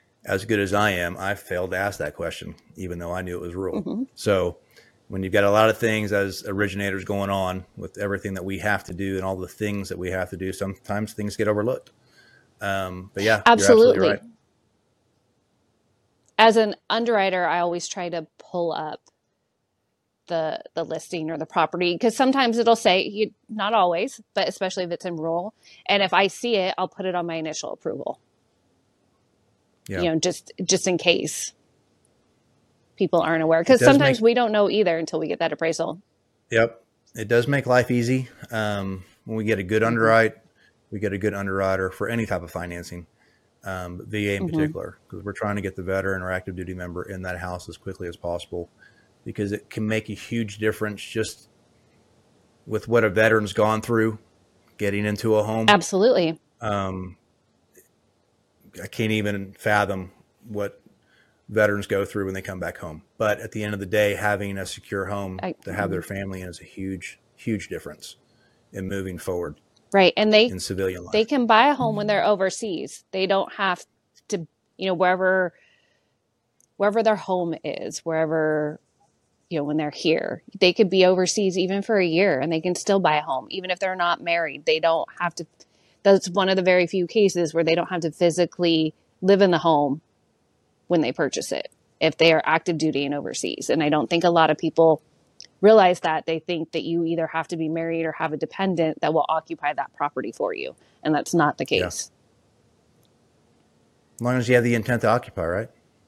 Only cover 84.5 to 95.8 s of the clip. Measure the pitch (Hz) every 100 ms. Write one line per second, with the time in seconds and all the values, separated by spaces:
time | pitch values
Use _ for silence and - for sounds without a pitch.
84.5 | 135 160 156 165 165 - - 175 - 156
85.5 | _ _ _ _ _ 196 196 185 180 190
86.5 | 190 180 180 170 190 175 226 196 175 165
87.5 | 165 160 170 165 180 165 - 175 160 170
88.5 | - 175 160 156 - _ _ 185 196 196
89.5 | 165 170 151 143 151 - _ _ _ _
90.5 | _ _ _ _ 175 127 135 143 - -
91.5 | - - - _ _ 160 - 165 165 -
92.5 | 160 - 160 160 139 143 143 - - -
93.5 | - - 147 147 151 131 170 175 170 160
94.5 | 151 160 - 165 151 - _ _ _ -
95.5 | _ 202 220